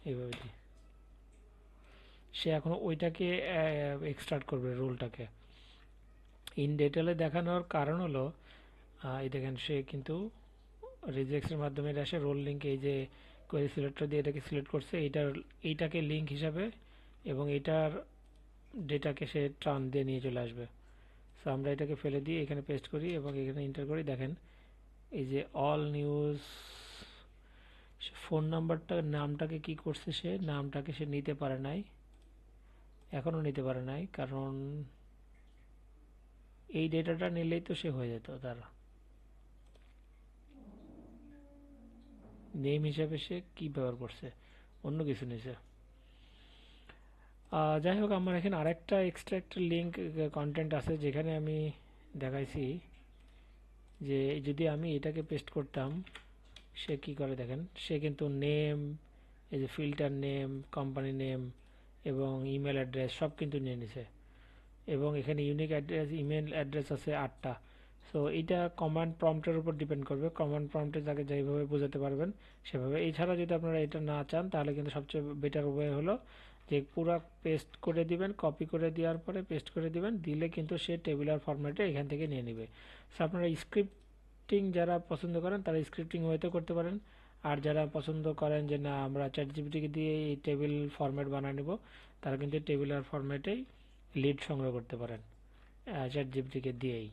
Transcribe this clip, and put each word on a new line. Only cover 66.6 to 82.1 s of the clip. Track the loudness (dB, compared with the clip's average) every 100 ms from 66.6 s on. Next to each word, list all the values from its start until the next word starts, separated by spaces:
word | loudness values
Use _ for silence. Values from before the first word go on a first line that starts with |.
| 0 -2 0
আছে | -2 0 0
আটটা। | -2 -2 -4 -4 -10 -20 -20 -20 -4
So | 0 2
এটা | 2 2 2 2 2
কমান্ড | 2 2 2 4
প্রম্পটের | 4 6 2 2
উপর | 2
ডিপেন্ড | 0 0 0 0
করবে, | 0 0
কমান্ড | 2 2 2 0
প্রম্পটে | 0 0 -2
তাকে | -2 -2
যেভাবে | 0 0 2 2
বোঝাতে | 2 2 2 2
পারবেন | 0 2 0 -2 -16 -18
সেভাবে। | -4 -2 2 2 2
এছাড়া | 2 2 2
যদি | 2
আপনারা | 2 2 2
এটা | 2 0
না | 0 0
চান | 0 0 2
তাহলে | 2 2
কিন্তু | 0 -2
সবচেয়ে | -4 -2 -2
বেটার | -2 -2 0 2
ওয়ে | 2 2 2
হলো | 2 2 0 -2 -20 -20 -20 0
যে | 0 2
পুরা | 0 2 2 0 -6
পেস্ট | 0 0 0 -4
করে | 0 2
দিবেন, | 2 2 0 2
কপি | 0 0 -2
করে | 2 2
দেওয়ার | 4 2 2
পরে | -2 -4
পেস্ট | -2 -4 -2
করে | -2 0
দিবেন, | 0 0 0
দিলে | 0 0 0
কিন্তু | 0 -2 -2
সে | 0 -2
টেবুলার | 0 0 2 2
ফরম্যাটে | 2 0 0 2 2
এখান | 2
থেকে | -2